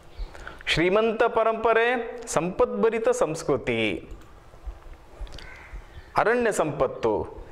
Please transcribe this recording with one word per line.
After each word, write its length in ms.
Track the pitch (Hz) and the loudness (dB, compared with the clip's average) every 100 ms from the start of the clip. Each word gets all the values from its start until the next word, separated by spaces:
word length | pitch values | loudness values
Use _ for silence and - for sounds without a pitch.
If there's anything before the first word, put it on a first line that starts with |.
| - - - - - - - | -20 -12 -12 -10 -16 -10 -2
ಶ್ರೀಮಂತ 560 | - 175 202 226 214 | 2 4 4 2 2
ಪರಂಪರೆ, 1000 | 233 233 220 220 226 226 233 254 - - - | 2 4 2 2 2 4 4 0 -4 -10 -2
ಸಂಪದ್ಭರಿತ 800 | 147 170 196 240 214 220 226 240 | 0 0 2 0 4 2 2 2
ಸಂಸ್ಕೃತಿ, 1000 | 233 160 156 - 131 - 113 110 87 - - - - - - - - - - - - - - - - - - - - - - | 2 0 0 0 0 2 2 0 -2 -8 -16 -18 -20 -20 -14 -14 -14 -16 -18 -18 -12 -12 -12 -16 -18 -16 -16 -14 -18 -4 0
ಅರಣ್ಯ 360 | 175 240 226 | 2 2 2
ಸಂಪತ್ತು, 920 | 185 156 143 127 - 113 98 - - - | 0 -2 0 -2 0 0 0 -2 -10 -8